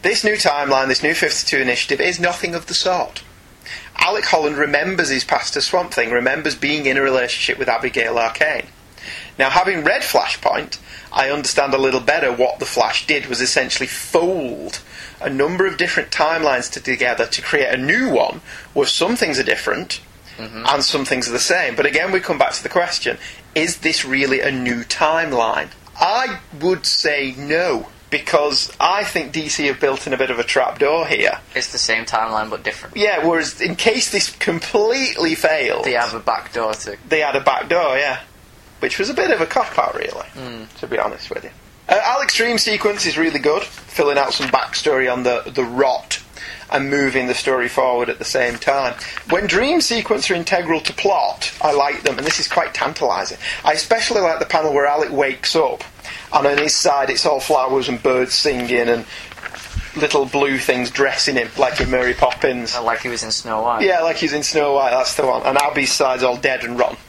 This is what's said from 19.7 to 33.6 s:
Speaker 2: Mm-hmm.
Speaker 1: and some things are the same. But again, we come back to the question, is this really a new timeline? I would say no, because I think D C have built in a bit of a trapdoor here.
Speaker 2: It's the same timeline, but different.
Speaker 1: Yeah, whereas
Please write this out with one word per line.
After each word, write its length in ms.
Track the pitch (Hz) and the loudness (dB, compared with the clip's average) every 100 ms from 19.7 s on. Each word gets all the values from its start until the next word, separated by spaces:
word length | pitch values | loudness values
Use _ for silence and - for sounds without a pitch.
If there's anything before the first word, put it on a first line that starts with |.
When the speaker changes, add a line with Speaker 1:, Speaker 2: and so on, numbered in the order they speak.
| - 180 - - - - - | -4 -4 -10 -12 -20 -20 -16
Speaker 2:
Mm-hmm. 280 | 113 113 117 | -14 -4 0
Speaker 1:
and 160 | 143 | 2
some 220 | - 147 | 2 -2
things 240 | 131 131 117 | -2 -2 -2
are 40 | |
the 60 | 120 | -2
same. 380 | - 180 151 113 | 0 0 0 0
But 100 | 143 | 0
again, 240 | 147 180 | 2 0
we 80 | 190 | -2
come 200 | 180 151 | -2 2
back 160 | 131 | 2
to 80 | - | 0
the 40 | - | -2
question, 500 | 180 170 - 123 120 - - - | 0 0 -2 -4 -4 -8 -18 -4
is 220 | 160 165 170 | -2 0 -2
this 260 | - - | -2 -2
really 360 | 135 131 139 131 | -2 0 2 2
a 100 | 143 | 0
new 320 | 131 123 120 | -2 -2 -4
timeline? 840 | 117 - 156 160 160 127 113 110 - - - - | -4 0 2 2 0 2 2 0 -4 -12 -20 0
I 440 | 170 220 262 185 - 147 | 2 2 -2 -6 -14 -4
would 240 | 165 180 - | 0 0 0
say 480 | - 160 147 135 131 | 0 0 -2 -4 -6
no, 480 | 143 156 180 120 - - - 151 | -2 0 0 -2 -4 -20 -6 -4
because 540 | - 160 147 131 - - | 0 2 2 0 -2 0
I 240 | 156 196 | 2 2
think 300 | 202 180 135 | 0 -4 -4
D 160 | 160 151 | -6 -4
C 180 | - 143 | 0 0
have 140 | - | 2
built 260 | 143 135 - | 0 0 -4
in 60 | |
a 40 | 127 | -2
bit 140 | 131 | 0
of 80 | 117 | 0
a 60 | |
trapdoor 600 | 120 - 123 - 143 160 151 | 0 2 0 2 2 2 0
here. 340 | - - - - 131 | 0 0 0 -6 -6
Speaker 2:
It's 160 | 123 | -4
the 60 | - | -4
same 260 | - 113 | -2 -2
timeline, 440 | 113 113 113 107 110 | 0 -2 0 -2 -4
but 140 | 107 | -4
different. 340 | - - - - | -6 -8 -10 0
Speaker 1:
Yeah, 300 | 208 180 160 | 0 2 2
whereas 340 | 165 151 - | 2 0 -4